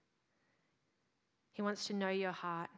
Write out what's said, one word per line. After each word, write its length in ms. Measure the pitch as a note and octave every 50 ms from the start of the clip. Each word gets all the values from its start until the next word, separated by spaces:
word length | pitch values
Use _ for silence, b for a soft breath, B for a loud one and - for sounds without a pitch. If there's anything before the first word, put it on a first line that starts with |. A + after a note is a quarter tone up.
| _ _ _ _ _ _ _ _ _ _ _ _ _ _ _ _ _ _ _ _ _ _ _ _ _ _ _ _ _ _ -
He 100 | - G#3
wants 240 | G3+ G#3 G3+ -
to 80 | - G#3
know 140 | G3+ G3 F#3+
your 240 | F#3+ F#3+ F#3+ F#3 F3
heart. 360 | - - F3 E3+ E3+ E3+ - -